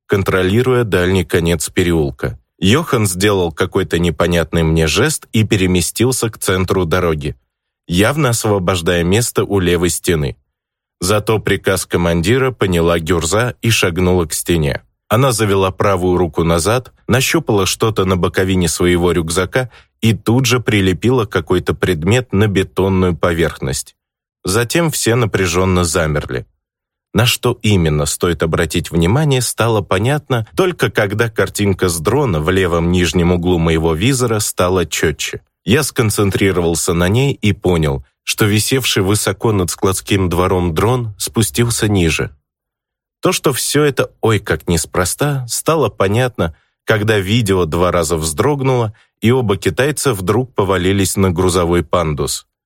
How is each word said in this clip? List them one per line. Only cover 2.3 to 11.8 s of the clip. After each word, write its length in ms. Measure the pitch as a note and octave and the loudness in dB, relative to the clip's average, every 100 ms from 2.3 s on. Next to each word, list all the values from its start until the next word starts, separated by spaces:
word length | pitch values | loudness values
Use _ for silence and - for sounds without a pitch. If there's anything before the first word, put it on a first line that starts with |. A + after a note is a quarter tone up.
| - _ - | -10 _ -4
Йохан 480 | F#2 C#3 D#3+ B2 G2+ | 0 0 0 -2 -2
сделал 460 | F2+ G#2 G2 E2+ | 0 0 2 -2
какой-то 460 | - F#2 G2 E2+ E2+ | -2 -2 -2 -2 0
непонятный 640 | F2 D#2 F2 E2+ D#2+ E2+ | 0 0 0 0 0 0
мне 240 | D#2+ D#2+ D#2+ | 2 2 2
жест 400 | D2+ D#3 - - | 0 0 -2 -4
и 120 | A2 | -2
переместился 880 | G#2 G2+ F#2 F2+ - - B2 B2+ A2+ | 0 0 2 0 0 0 0 0 -4
к 80 | - | -4
центру 480 | - F#2 F#2 F#2 E2+ | -2 0 0 0 0
дороги – 500 | F#2 F2 D#2 C#2 - _ _ _ _ - | 0 0 -2 -6 -10 _ _ _ _ -4
явно 440 | F2+ A2 D3 C3 | 0 2 2 0
освобождая 720 | A2+ A2 G2+ F2+ F#2 E2+ F2 | 0 0 0 0 -2 0 0
место 400 | E2+ G#2 A#2+ - | 2 2 0 -2
у 140 | G2+ G2+ | 0 0
левой 320 | F2 F2 F2 | 2 2 0
стены. 460 | - - E2 C2+ - _ _ _ _ _ - | -2 -2 -2 -2 -8 _ _ _ _ _ -8
Зато 380 | F2+ G#2+ - A2 | -2 -2 0 -2
приказ 460 | - F#2+ G2+ F#2 | 0 -2 0 -2